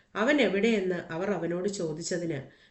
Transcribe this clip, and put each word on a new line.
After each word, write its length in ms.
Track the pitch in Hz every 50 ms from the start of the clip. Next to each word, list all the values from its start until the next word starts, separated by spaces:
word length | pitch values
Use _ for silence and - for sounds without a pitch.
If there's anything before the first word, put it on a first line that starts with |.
| _ _ -
അവൻ 260 | 185 214 254 302 294
എവിടെയെന്ന് 540 | 247 190 180 196 202 233 226 208 185 185 180
അവർ 360 | 170 - - 160 160 185 208
അവനോട് 380 | 202 170 170 165 170 175 190 208
ചോദിച്ചതിന്, 720 | 190 - 170 156 151 156 165 - 190 170 175 165 156 135 - - - - - _